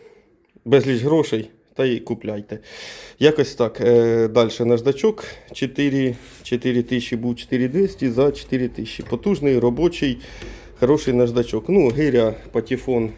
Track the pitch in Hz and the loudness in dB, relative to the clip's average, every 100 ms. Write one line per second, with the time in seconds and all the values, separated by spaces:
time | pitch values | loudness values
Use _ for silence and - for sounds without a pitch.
0 | - _ _ _ _ _ 117 139 123 120 | -20 _ _ _ _ _ 2 4 4 0
1 | 135 160 147 110 107 - _ - 131 113 | 2 2 2 -2 -4 -14 _ -4 -2 -2
2 | - 113 104 104 104 107 - - - - | -4 -6 -6 -8 -10 -14 -14 -18 -18 -18
3 | - - 147 151 139 - 113 - 120 117 | -20 2 4 4 0 0 -2 2 4 6
4 | 117 113 113 117 117 - 120 117 123 139 | 4 2 2 4 2 2 2 2 2 2
5 | 220 214 - - - - 135 - 143 135 | 0 0 -8 -16 -18 -8 -6 -2 0 0
6 | 131 120 - - - 120 131 123 120 127 | -2 -4 -12 -20 -6 -2 0 0 0 -2
7 | - 117 120 120 - 127 127 160 196 - | -2 -4 -4 -6 -4 -2 0 0 0 0
8 | 131 117 143 143 - 131 123 - 113 - | -2 2 0 0 -4 -4 -4 -6 -10 -12
9 | - 120 202 170 143 127 160 135 170 - | -8 -4 -2 0 2 2 2 0 -2 0
10 | 143 120 - - - - - - 123 147 | -4 -4 -10 -18 -16 -18 -20 -2 2 2
11 | - 123 120 120 120 113 - 190 131 139 | 2 2 2 0 -2 -4 0 2 2 2
12 | 151 120 113 107 - 120 110 127 - 123 | 2 2 2 -2 -6 -6 -4 -6 -2 -2
13 | 110 | -2